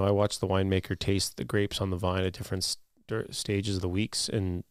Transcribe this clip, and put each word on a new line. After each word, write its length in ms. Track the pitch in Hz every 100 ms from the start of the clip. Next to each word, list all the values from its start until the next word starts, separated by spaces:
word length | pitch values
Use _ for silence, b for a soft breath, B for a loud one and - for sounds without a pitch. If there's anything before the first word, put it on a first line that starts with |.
know, 40 | 98
I 40 |
watched 280 | 101 104 -
the 60 | 95
winemaker 500 | 95 95 95 - 95
taste 380 | - 98 - -
the 80 |
grapes 360 | - 104 101 -
on 100 | 98
the 60 | 90
vine 280 | 92 92
at 80 | 92
different 280 | 92 104 95
st-, 720 | - - - _ - 113 -
stages 420 | - - 101 101 98
of 60 |
the 60 | 90
weeks 400 | 92 110 - -
and 340 | 117 95 87 -